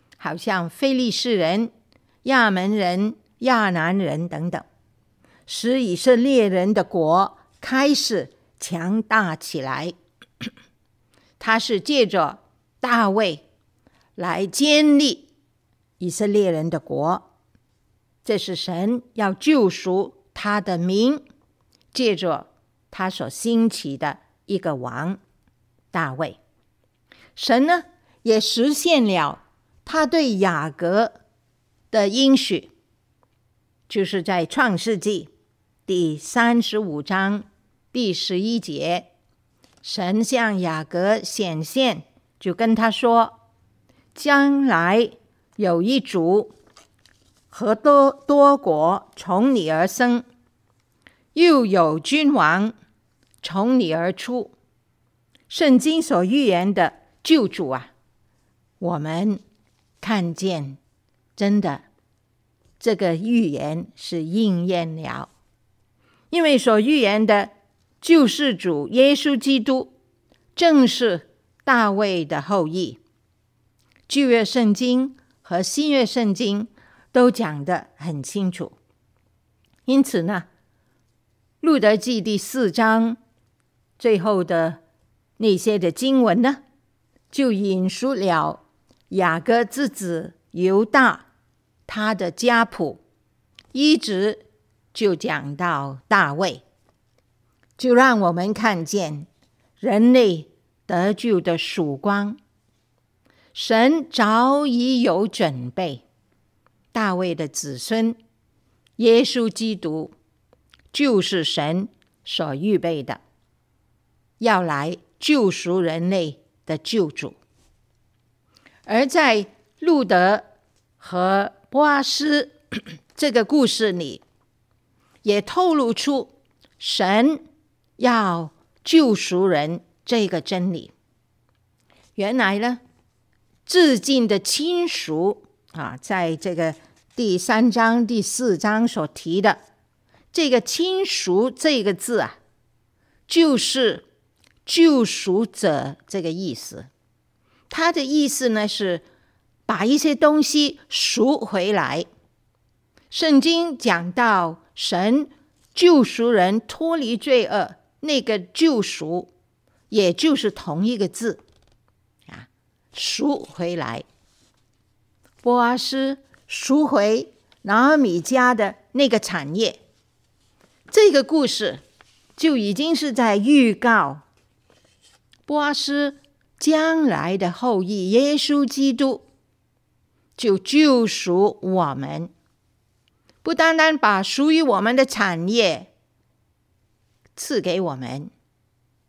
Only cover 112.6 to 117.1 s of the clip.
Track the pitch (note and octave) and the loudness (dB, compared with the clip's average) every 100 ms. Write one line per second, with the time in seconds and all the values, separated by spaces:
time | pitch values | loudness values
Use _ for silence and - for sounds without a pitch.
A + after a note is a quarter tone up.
112.6 | G3+ F#3+ E3+ D#3 C3+ A#2 _ _ _ _ | -2 0 -2 -6 -8 -12 _ _ _ _
113.6 | _ _ _ _ _ _ _ - A3+ F#3+ | _ _ _ _ _ _ _ -4 0 0
114.6 | F3 C#3+ D3+ F3+ _ _ - D4 G3+ - | 0 -4 -6 -8 _ _ 0 2 2 0
115.6 | F3 F#3 E3+ E3 F3 F#3+ D#3 C3+ _ _ | -2 -2 -2 -2 -2 -2 -4 -8 _ _
116.6 | - D#3 - A3 D#3+ | -10 -8 -4 -2 -2